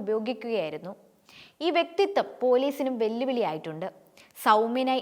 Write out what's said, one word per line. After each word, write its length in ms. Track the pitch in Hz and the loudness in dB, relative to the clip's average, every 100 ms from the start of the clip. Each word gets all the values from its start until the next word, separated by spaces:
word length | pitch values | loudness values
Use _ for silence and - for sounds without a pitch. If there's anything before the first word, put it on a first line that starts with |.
ഉപയോഗിക്കുകയായിരുന്നു. 920 | 202 220 220 220 240 220 156 151 175 214 _ _ _ - - _ 330 | -2 -2 -2 -6 -4 -4 -4 -8 -12 -16 _ _ _ -20 -20 _ 0
ഈ 20 | 339 | 0
വ്യക്തിത്വം 540 | 339 - 392 392 190 - | 0 0 2 2 -2 -2
പോലീസിനും 520 | 254 247 277 277 262 247 | 2 4 2 -2 -4 0
വെല്ലുവിളിയായിട്ടുണ്ട്. 880 | 220 233 262 240 180 160 160 156 185 - _ - - - | -2 0 -2 0 -2 -4 -8 -8 -10 -12 _ -20 -20 -2
സൗമ്യനായി 580 | 240 214 226 247 262 262 | 4 6 4 0 0 0